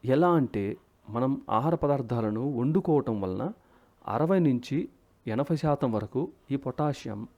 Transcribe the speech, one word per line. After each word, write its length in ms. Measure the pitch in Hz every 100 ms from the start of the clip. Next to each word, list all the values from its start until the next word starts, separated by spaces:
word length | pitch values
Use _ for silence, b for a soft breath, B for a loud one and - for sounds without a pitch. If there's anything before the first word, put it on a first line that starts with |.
ఎలా 260 | 120 135 175
అంటే 460 | 170 127 107 98 107 _ _ -
మనం 320 | 110 131 135 -
ఆహార 240 | 107 143
పదార్థాలను 840 | 165 147 139 117 120 110 107 131 131
వండుకోవటం 640 | 123 160 185 151 135 110
వలన 320 | 95 92 127 220 b b b b -
అరవై 300 | 110 156 190
నుంచి 500 | 160 123 120 139 - _ _ _ -
ఎనభై 300 | 113 143 160
శాతం 360 | 156 143 135
వరకు 360 | 110 104 127 - - _
ఈ 60 | 135
పొటాషియం 720 | 135 - 151 139 - 101 117